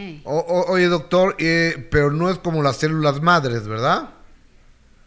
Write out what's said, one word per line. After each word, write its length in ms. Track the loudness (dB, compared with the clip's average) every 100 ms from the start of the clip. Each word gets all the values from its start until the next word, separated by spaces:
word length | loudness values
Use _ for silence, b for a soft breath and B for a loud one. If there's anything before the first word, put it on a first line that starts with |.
| -14 -14 -6
O, 120 | -4
o, 340 | -2 0 0
oye, 160 | 2 2
doctor, 480 | 0 2 2 2 0
eh, 480 | 0 2 0 -2 -2
pero 200 | 0 2
no 180 | 2 -2
es 100 | -2
como 220 | -2 0
las 140 | 0 0
células 440 | -2 0 0 0
madres, 460 | 2 2 2 -4 -6
¿verdad? 420 | -2 0 0 -4 -16 -20 -20 _ -20 -20 -20 _ -20